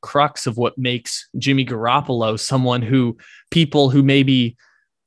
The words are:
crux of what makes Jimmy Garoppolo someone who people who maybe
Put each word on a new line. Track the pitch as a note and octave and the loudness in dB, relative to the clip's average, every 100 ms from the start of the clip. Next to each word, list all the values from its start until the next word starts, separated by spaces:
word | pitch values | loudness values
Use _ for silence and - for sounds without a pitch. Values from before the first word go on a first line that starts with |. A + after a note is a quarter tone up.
crux | - C#3+ C#3+ - C3 | -4 0 0 -2 -6
of | A2+ | -2
what | A#2+ - | -4 -2
makes | B2+ B2 - - - B2+ | -4 -6 -8 -14 -12 -6
Jimmy | C3+ C3+ B2+ | -2 0 -2
Garoppolo | A2+ A#2 C#3+ C#3 A#2+ A2 A2 | -4 -2 -2 -2 -2 -2 -4
someone | - C3+ B2+ B2 | -2 0 0 -2
who | A2+ C3 A#2+ - - - - | 0 0 0 -4 -14 -20 -2
people | E3+ D#3+ D3 C3+ | 0 2 2 4
who | C#3 | 4
maybe | C3+ C#3 C3+ B2+ A#2 - _ _ _ _ | 4 4 4 2 0 -4 _ _ _ _